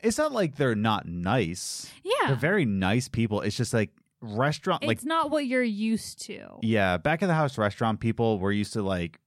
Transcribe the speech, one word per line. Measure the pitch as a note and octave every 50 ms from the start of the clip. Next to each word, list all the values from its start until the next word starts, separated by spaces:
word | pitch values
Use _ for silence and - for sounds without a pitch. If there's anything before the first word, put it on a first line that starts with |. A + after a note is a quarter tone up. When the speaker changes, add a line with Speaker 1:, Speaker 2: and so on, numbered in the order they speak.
Speaker 1:
It's | - A#3 G#3+
not | D4+ D#4 D4+
like | C4 A3 F3+ D3 -
they're | - C#3 B2 A2
not | G#2 A2 A2+ G#2+ F#2+ -
nice. | E2+ E2+ F2 F2 F#2+ B2 C3 F#2 E2 F2+ - - - - - - - - - -
Speaker 2:
Yeah. | F#4+ B4 C#5+ G#4
Speaker 1:
They're | D3 C3+
very | A#2 C#3 E3+ G#3 G3+ C#3
nice | G#2+ G2 F#2+ F#2+ F#2+ A2 B2+ B2+
people. | - - A2+ A2+ G#2 G#2 G2+
It's | D#2+ G#2 -
just, | - A#2 - B2
like, | A2+ G#2 - _ _ _ _ _ -
restaurant, | A#2+ A2 G#2 A2+ C3+ D3+ D3 - - F#3+ F3 - -
like | D4+ A2
Speaker 2:
It's | - A#3+
not | D#4 E4 E4 D4+ D4
what | D4+ D4+ C#4+
you're | A#3+ C4 B3+ B3
used | A3+ G#3 G3+ A3 A3+ A3+ G3+ - - - - -
to. | - F#3+ - G1+ G1+ - - -
Speaker 1:
Yeah, | A2 A2+ G#2 F#2+ F#2 F2+
back | E2+ - D3 E3 D3+
of | G3+
the | F3+ D#3+
house | D#3+ D3+ C3 -
restaurant | A2+ G#2+ G2+ - - A#2+ A2+ G#2+ -
people, | A2+ A2+ G#2+ - A#2 A2+ G#2+ F#2
we're | F#2+ G2+ G#2
used | G#2 G2+ - -
to, | A2
like, | G2 G2 F#2+ F2+ F2 D#2+ - - _